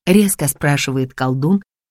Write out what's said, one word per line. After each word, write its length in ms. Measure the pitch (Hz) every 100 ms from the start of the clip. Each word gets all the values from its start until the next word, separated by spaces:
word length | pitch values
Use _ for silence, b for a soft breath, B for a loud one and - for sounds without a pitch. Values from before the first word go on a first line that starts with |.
| -
резко 420 | 202 196 - 147
спрашивает 640 | - 147 143 - 135 131
колдун, 480 | - 131 131 151 196 - _ _